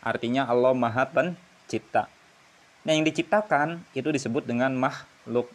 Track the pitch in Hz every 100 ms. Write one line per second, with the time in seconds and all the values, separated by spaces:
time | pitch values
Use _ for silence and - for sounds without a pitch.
0 | 117 113 117 127 127 120 127 131 117 113
1 | 135 - 165 170 - _ - 113 - 113
2 | - _ _ _ _ _ _ _ - 156
3 | 156 156 165 208 214 143 151 170 - 135
4 | 135 147 123 123 139 120 131 131 131 -
5 | - _ - 120 120